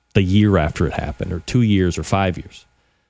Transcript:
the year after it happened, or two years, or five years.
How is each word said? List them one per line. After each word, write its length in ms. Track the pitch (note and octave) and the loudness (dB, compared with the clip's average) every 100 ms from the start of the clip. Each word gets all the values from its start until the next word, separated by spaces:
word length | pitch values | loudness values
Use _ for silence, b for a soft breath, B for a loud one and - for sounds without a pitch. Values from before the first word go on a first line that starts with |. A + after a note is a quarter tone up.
| _ | _
the 80 | G#2+ | -2
year 360 | F2+ G#2 G#2 F#2+ | 2 4 4 4
after 280 | D2+ - D2+ | 0 -2 -4
it 80 | |
happened, 380 | - - - F#2 | -2 -8 -8 -8
or 80 | F2 | -8
two 220 | - B2 | -4 0
years, 360 | A2 G2 F2+ E2+ | 2 2 0 -2
or 60 | |
five 340 | D#2+ G2 F#2+ E2+ | -4 -2 -2 -4
years. 280 | - - _ _ _ _ | -14 -20 _ _ _ _